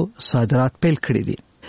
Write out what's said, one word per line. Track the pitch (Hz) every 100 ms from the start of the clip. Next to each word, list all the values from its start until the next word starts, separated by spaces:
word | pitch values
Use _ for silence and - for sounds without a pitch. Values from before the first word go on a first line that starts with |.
| 185 - -
صادرات | 127 113 127 127 -
پیل | 170 151 -
کړي | 110 101
دي. | - _ _